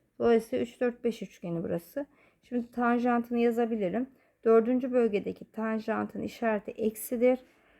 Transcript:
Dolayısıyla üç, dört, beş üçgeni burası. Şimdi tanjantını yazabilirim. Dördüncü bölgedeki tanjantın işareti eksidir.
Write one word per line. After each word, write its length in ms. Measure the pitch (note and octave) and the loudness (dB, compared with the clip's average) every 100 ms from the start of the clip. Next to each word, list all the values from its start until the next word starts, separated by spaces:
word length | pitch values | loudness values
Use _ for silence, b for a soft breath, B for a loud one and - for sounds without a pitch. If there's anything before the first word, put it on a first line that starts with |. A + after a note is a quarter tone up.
| _ - | _ -2
Dolayısıyla 440 | A#3 A3+ A3+ B3+ | 4 4 2 -4
üç, 180 | A#3 - | -4 -2
dört, 220 | B3 A#3+ | -4 -2
beş 180 | A#3 A3 | -4 -4
üçgeni 420 | F#3+ - F3 E3+ | -10 -10 -6 -4
burası. 420 | F3 F3 - C#4 C#4+ b b b | -4 -6 -6 -10 -10 b b b
Şimdi 280 | _ B3 A#3 | _ -6 -6
tanjantını 680 | A#3+ A#3+ A#3+ B3 A#3+ A#3 A#3 | -2 0 2 2 0 0 0
yazabilirim. 680 | A#3 A#3 A#3 A3+ F#3 G#3 C4 b b b | 2 2 0 0 -2 -2 -4 b b b
Dördüncü 480 | A3+ A3+ A3 B3+ C4 | 4 4 4 0 0
bölgedeki 600 | B3 A#3 G3+ F#3 F#3 - | 2 2 0 -4 -8 -12
tanjantın 720 | - A3 A3 A3 G#3 G#3 G3+ | -8 -4 -4 -4 -4 -4 -6
işareti 500 | G#3+ - A#3 G#3 - | -8 -4 -2 -2 -4
eksidir. 680 | - A3 A3 - B3 B3 B3+ b b b | -4 -4 -4 -6 2 4 2 b b b